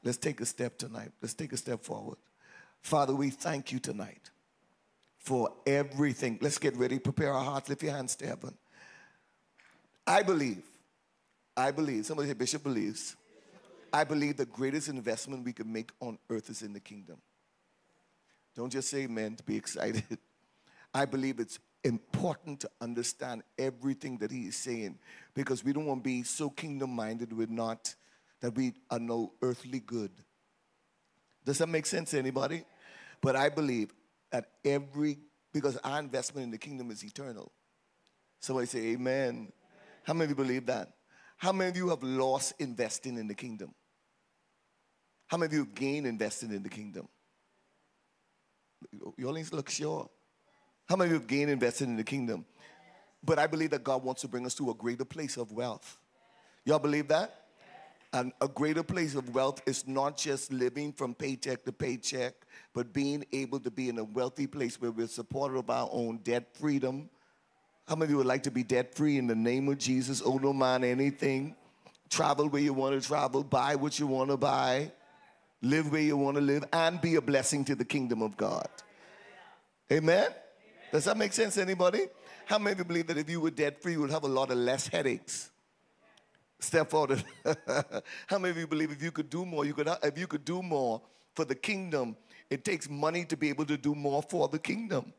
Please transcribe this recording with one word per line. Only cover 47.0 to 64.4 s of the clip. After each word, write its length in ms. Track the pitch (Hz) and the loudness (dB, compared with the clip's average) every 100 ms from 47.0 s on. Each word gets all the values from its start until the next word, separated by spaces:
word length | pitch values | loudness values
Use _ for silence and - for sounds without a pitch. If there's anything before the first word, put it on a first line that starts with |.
| - _ _ _ _ _ _ _ _ _ _ _ _ _ _ _ _ _ - - - - | -14 _ _ _ _ _ _ _ _ _ _ _ _ _ _ _ _ _ -20 -16 -14 -8
You 100 | 127 | -6
all 60 | |
need 140 | 160 156 | -6 -6
to 100 | 160 | -8
look 140 | 135 | -6
sure. 400 | - 151 160 - _ _ _ _ _ _ _ - | -4 -4 -4 -8 _ _ _ _ _ _ _ 0
How 100 | 185 | 4
many 100 | 180 | 4
of 60 | |
you 60 | 160 | 4
have 60 | 117 | 2
gained 240 | 139 147 | 0 2
investing 380 | 139 120 - 131 | 4 2 2 -2
in 80 | 113 | -2
the 80 | |
kingdom? 400 | 110 139 120 113 120 _ - - - - _ _ | -2 -2 -2 -4 -8 _ -20 -20 -20 -20 _ _
But 140 | 151 156 | 2 4
I 80 | 151 | 4
believe 240 | 156 156 | 2 0
that 120 | 147 | 0
God 220 | 123 131 | 0 0
wants 160 | 127 127 | 0 -6
to 60 | 131 | -6
bring 160 | 123 | -4
us 100 | 123 - | -4 -2
to 140 | 135 | -2
a 40 | |
greater 320 | 110 113 123 131 | -2 -4 -4 -6
place 320 | 160 147 - | -6 -8 -6
of 120 | 113 | -6
wealth. 460 | 107 123 104 - - _ _ _ _ _ _ - | -4 -4 -6 -12 -20 _ _ _ _ _ _ 2
Y'all 120 | 151 | 4
believe 300 | 143 147 143 | 4 0 4
that? 360 | 156 214 - _ _ - - - - _ | 2 2 -8 _ _ -20 -20 -20 -20 _
And 200 | 131 127 - | -2 -2 -2
a 60 | 139 | -2
greater 340 | 131 151 156 | 0 0 0
place 320 | 165 180 160 | 0 0 0
of 200 | 139 123 | -2 -2
wealth 280 | 123 135 131 | 2 2 0
is 240 | - 131 - | -4 -4 -2
not 300 | 135 139 143 | 0 0 -2
just 340 | 156 135 - | -2 -2 -2
living 400 | 131 123 123 147 | 0 0 0 -6
from 220 | - 127 | -4 -6
paycheck 500 | 120 147 131 - 127 | -4 -4 -4 -4 -4
to 80 | - | -6
paycheck, 600 | 113 143 123 - 139 123 - _ - - | -4 -4 -2 -4 -2 -4 -4 _ -20 -8
but 180 | - 120 | -4 -2
being 320 | 107 139 147 139 | 0 0 0 -2
able 260 | 135 131 135 | -4 -2 -2
to 100 | 123 | -4
be 180 | 113 127 | -2 -2
in 80 | 117 | -2
a 80 | |
wealthy 420 | 110 107 127 127 | -2 0 0 0